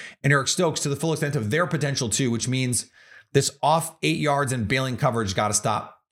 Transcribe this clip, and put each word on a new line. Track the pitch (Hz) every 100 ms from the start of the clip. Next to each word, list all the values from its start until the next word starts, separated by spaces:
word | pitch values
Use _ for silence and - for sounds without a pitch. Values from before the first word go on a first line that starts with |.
| - -
and | 143
Eric | 143 131
Stokes | - 175 -
to | 147
the | 139
full | 165
extent | 151 147 143
of | 110
their | 151 175
potential | 160 139 135 120
too, | - 135
which | 117 117
means | 127 127 120 - _ - - _
this | 139 135 -
off | 135 160 160 -
eight | 151 160
yards | 147 143 131
and | 127 107
bailing | 131 131 120
coverage | 143 117 107
gotta | 95 107
stop, | 104 120 107 - - _